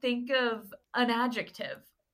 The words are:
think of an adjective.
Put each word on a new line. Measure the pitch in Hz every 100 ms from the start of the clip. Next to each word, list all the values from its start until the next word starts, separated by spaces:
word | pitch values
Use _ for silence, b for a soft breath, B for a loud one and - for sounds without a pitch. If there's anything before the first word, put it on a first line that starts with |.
think | 254 240 247
of | 262 240 220 202 - _
an | 240 240
adjective. | 233 247 220 180 - 139 - - _ _